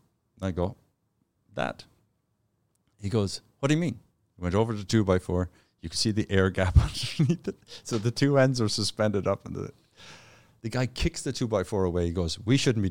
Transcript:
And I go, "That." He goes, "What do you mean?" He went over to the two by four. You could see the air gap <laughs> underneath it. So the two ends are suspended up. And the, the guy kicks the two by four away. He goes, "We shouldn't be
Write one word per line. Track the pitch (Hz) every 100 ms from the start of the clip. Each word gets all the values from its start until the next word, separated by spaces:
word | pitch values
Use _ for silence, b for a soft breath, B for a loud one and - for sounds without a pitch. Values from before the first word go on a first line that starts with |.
| _ _ _ -
And | 95
I |
go, | 87 87 - _ _ _ _ _ _ _
"That." | - - - - _ _ _ _ _ _ _ _ _ _ _
He | 101
goes, | 113 98 - _ -
"What | 139
do |
you | 156
mean?" | 175 107 _ _ _ -
He |
went | 87
over | 98 113
to | 104
the |
two | 98 113
by | 95 92
four. | - 90 87 b b b
You | 85
could | -
see | 113
the | 107 -
air | 98 95
gap | 92 95 -
<laughs> | -
underneath | - - - 135 170 -
it. | - - B
So | - 117
the | 117
two | - 143 139
ends | 131 123
are | 107
suspended | - 101 - 107 101 95
up. | 98 -
And |
the, | 92 - - _ - B B B B B B
the | 113
guy | 123 123
kicks | - 165 -
the | -
two | - 120
by | 104
four | 92 101
away. | 92 87 85
He |
goes, | 85 82 -
"We | 104 131
shouldn't | 139 110
be | 95